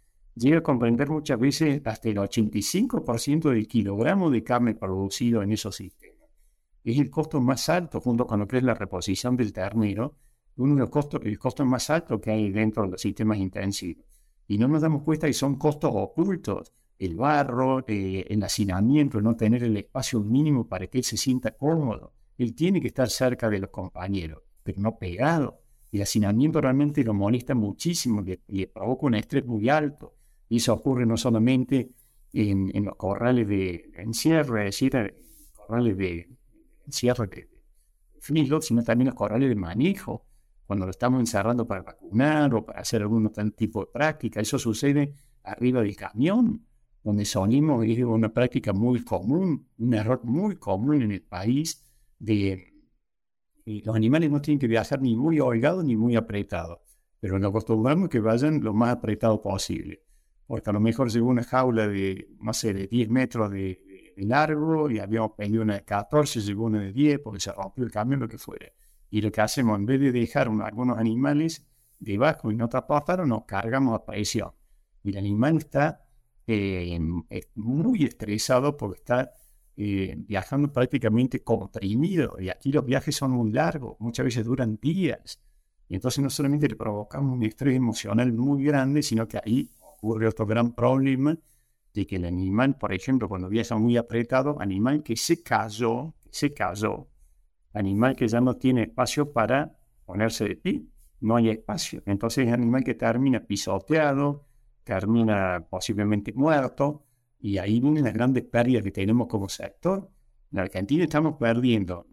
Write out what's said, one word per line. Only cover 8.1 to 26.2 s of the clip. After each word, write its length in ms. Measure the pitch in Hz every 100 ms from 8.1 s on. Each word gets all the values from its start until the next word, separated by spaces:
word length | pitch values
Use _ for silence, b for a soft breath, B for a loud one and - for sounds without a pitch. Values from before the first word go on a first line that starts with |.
| 117 120
con 140 | 107
lo 60 | 104
que 100 | 127
es 60 |
la 120 | 127 110
reposición 600 | 98 92 90 - 127 123
del 160 | 110
ternero, 640 | - 98 110 104 98 135 - _ _ _ -
uno 180 | 131 143
de 60 |
los 80 | 120
costos, 320 | 151 143 156
el 160 | 98 104
costo 260 | - - 131
más 240 | 123 -
alto 300 | 160 170 107
que 120 | -
hay 200 | 110 104
dentro 320 | 101 107 107
de 80 | 98
los 100 | -
sistemas 360 | 104 98 110 104
intensivos. 680 | 95 98 98 98 90 80 _ _ _ _ -
Y 120 | 104
no 80 | 127
nos 160 | 156
damos 180 | 156 147
cuenta 240 | 151 160 160
que 80 |
son 220 | 120 139 139
costos 340 | 151 147 156
ocultos. 800 | 110 98 - 196 190 - 98 - _ _ -
El 160 | 92 82
barro, 680 | 139 147 143 120 131 131 127
eh, 380 | 104 95 95 -
el 140 | 101
hacinamiento, 720 | 95 - 98 92 110 151 143 110
el 60 |
no 120 | 107 117
tener 280 | 110 120
el 120 | 120 104
espacio 440 | - 135 - 117
mínimo 480 | 104 131 156 135 -
para 180 | 92 92
que 140 | 127
él 40 |
se 140 | 123 110
sienta 340 | 135 127 - -
cómodo. 560 | 143 165 135 104 - _ _ -
Él 160 | 120
tiene 260 | - 170 185
que 80 | 127
estar 220 | - 123
cerca 400 | - 131 123 113
de 80 | 104
los 140 | 95
compañeros, 720 | - 92 87 95 98 82 76 - _
pero 180 | - 90
no 200 | 101 -
pegado. 640 | 90 87 139 170 123 - _ _ _
El 120 | 101
hacinamiento 580 | 98 113